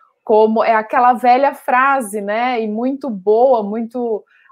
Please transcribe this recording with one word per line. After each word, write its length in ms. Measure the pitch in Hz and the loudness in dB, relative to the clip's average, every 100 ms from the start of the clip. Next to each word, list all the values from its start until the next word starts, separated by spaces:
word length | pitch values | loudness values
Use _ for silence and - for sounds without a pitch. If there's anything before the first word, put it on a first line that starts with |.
| _ _ | _ _
como, 400 | - 214 220 220 | 0 2 4 2
é 140 | - 220 | 0 0
aquela 380 | 220 285 247 | 0 2 2
velha 420 | 247 247 254 277 269 | 2 2 2 2 -2
frase, 640 | - 247 277 269 208 208 | -2 0 2 0 -4 -8
né, 420 | 202 214 247 247 | -4 -4 -2 -4
e 60 | 220 | -4
muito 420 | 214 254 277 285 | -4 -4 -6 -8
boa, 540 | 202 196 220 262 240 | -6 0 4 4 2
muito, 600 | 202 220 226 254 240 208 _ _ _ | -2 -8 -8 -8 -6 -8 _ _ _